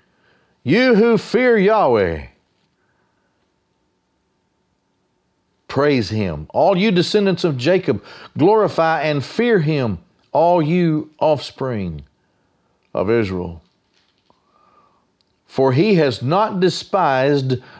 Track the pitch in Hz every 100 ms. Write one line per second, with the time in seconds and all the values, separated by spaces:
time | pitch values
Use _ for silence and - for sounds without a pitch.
0 | _ _ _ _ _ _ 123 208 254 208
1 | 233 220 - 240 254 226 190 220 160 113
2 | 92 78 64 _ _ _ _ _ _ _
3 | _ _ _ _ _ _ _ _ _ _
4 | _ _ _ _ _ _ _ _ _ _
5 | _ _ _ _ _ _ - - 147 135
6 | 104 110 98 76 78 117 160 185 220 180
7 | 160 214 196 175 170 131 131 185 185 107
8 | - - - - 165 220 190 - 165 160
9 | 151 147 - - 240 214 147 151 123 87
10 | - _ _ 139 165 175 151 180 170 151
11 | - _ 156 143 - - 131 113 92 76
12 | 69 _ _ _ _ _ _ _ _ -
13 | 92 117 101 92 85 85 - _ _ _
14 | _ _ _ _ _ _ _ _ _ _
15 | _ _ _ _ _ - 135 127 208 185
16 | 147 - 123 180 220 202 185 - - 202
17 | 160 131 139 143 131 127 - -